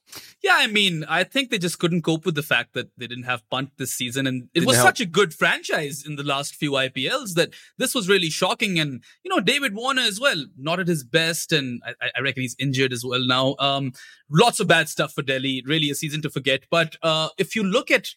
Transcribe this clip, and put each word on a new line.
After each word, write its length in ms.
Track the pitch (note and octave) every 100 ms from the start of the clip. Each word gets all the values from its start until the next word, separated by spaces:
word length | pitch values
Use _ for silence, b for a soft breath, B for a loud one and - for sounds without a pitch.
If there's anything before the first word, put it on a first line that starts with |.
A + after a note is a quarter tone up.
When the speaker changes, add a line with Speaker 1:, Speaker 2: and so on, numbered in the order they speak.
| _ B B B
Speaker 1:
Yeah, 140 | G4 E4+
I 120 | B3+
mean, 360 | G#3 G3 D#3+ D3+
I 180 | E3
think 260 | F#3 C4+ C4
they 80 | A3
just 200 | E3+ -
couldn't 220 | F3 F3
cope 240 | D#3+ D#3+
with 100 | F#3
the 80 | D3
fact 300 | C#3+ A#2+ A#2+
that 160 | - - -
they 100 | A#2
didn't 180 | B2
have 180 | B2 B2 -
Pant 220 | B2+ C3+ -
this 160 | C3
season. 340 | - B2 B2+ C3+
And 180 | B2+
it 100 | A#2+
Speaker 2:
Didn't 140 | - G3
Speaker 1:
was 80 | B3
Speaker 2:
help. 120 | -
Speaker 1:
such 120 | -
a 20 |
good 300 | F#3+ E3+ F#3+
franchise 680 | - A#3+ D#4+ F4 A3 D3 C3+ C#3+
in 100 | C#3+
the 60 |
last 320 | C#3+ C#3 C#3+
few 220 | - D3 C3+
I 120 | C3
P 180 | C3 C#3+
Ls 280 | C4+ A3+
that 180 | E3+ D#3 B B -
this 180 | C4
was 140 | C4 F3+
really 220 | G3 E3
shocking. 480 | - F#3 A3+ G#3+ E3+
And, 260 | D3+ B2 b b
you 60 | F4+
know, 120 | F4+
David 340 | F#3+ C#4+ C4+
Warner 260 | G3+ B3+ C4
as 180 | A#3 G3
well, 280 | C#4 F#3 B2+ C3
not 240 | C#3+ F3+
at 80 | F3+
his 160 | D#3+
best. 480 | B2 D#3+ E3 D#3+ -
And 300 | D#3 C3 A#2+
I, 60 | B2 A#2+
I, 100 | B2+ B2
I 40 |
reckon 180 | C3+ C3
he's 160 | B2+ A#2+
injured 320 | C#3 C3 C3+
as 100 | B2
well 180 | B2 B2 B2+
now. 280 | B2+ C3+ C#3
Um, 340 | C#3 C#3 C3+ B B B _
lots 300 | D3+ A#3+ -
of 60 | F3
bad 220 | E3 D#3
stuff 240 | - D3
for 80 | -
Delhi, 420 | C3+ C3+ C3+ C3 B2+
really 240 | D#3+ D3
a 40 |
season 280 | C#3 D#3+ D3+
to 80 | D3+
forget. 320 | - C3 C3+ -
But, 260 | E3+ D#3+ -
uh, 260 | E3 D#3 D#3 -
if 180 | -
you 80 | A3+
look 280 | G3 A3+ -
at 180 | C4 -